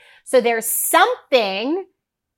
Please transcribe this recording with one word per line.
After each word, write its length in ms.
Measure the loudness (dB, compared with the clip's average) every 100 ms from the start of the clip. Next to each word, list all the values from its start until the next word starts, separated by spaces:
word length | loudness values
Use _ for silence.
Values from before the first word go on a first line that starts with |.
| _ _
So 160 | -2 0
there's 260 | 2 -2 -4
something 1200 | -6 0 2 2 0 0 0 0 -4 -6 -6 -8 _ _ _ _